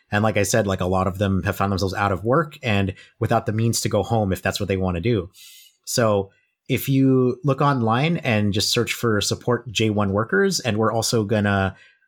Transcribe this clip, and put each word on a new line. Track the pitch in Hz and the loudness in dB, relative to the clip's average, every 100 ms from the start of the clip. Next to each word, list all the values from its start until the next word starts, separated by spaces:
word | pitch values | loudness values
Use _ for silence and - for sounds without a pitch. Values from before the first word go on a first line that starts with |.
| _ | _
And | 104 | 0
like | 110 101 | 2 2
I | |
said, | 101 117 101 | 2 2 0
like, | 95 | 0
a | 90 | 0
lot | 92 95 | 0 0
of | 92 | 0
them | 98 95 | 0 0
have | 98 92 | -2 -2
found | 98 | -2
themselves | 95 95 | 0 -2
out | 101 101 | -2 -2
of | 92 | -2
work | 107 147 156 - | 0 0 -2 -6
and | 123 98 98 - - - | -2 0 -2 -6 -16 -6
without | 110 117 - | -2 0 0
the | |
means | 107 117 110 | 0 0 0
to | 110 | 0
go | 104 | -2
home | 92 117 98 | 0 0 0
if | 90 | -2
that's | 98 - | -2 -4
what | 95 | -2
they | 95 | -2
wanna | 92 87 | -2 -2
do. | 113 110 82 - - - - _ - | 0 -2 -4 -12 -20 -20 -20 _ -6
So | - 110 101 98 _ _ _ - | 0 2 2 -2 _ _ _ -4
if | 127 - | -4 0
you | 135 135 131 127 123 | 2 4 4 2 0
look | 143 135 | -2 0
online | 143 135 110 120 160 165 | 0 2 0 0 0 -2
and | - 107 104 | 0 0 0
just | 98 - | 0 0
search | 120 113 | 0 -2
for | - 120 104 | -2 0 0
support | - 104 - 120 123 | -2 -4 -2 -2 -4
J | 98 110 | -2 0
one | 104 98 | 2 0
workers, | 101 110 190 196 - | 0 0 0 0 0
and | 120 107 | -2 0
we're | 110 | 0
also | 113 - 120 | 0 0 0
gonna | 101 107 101 98 95 - - _ | 0 0 2 2 0 -4 -16 _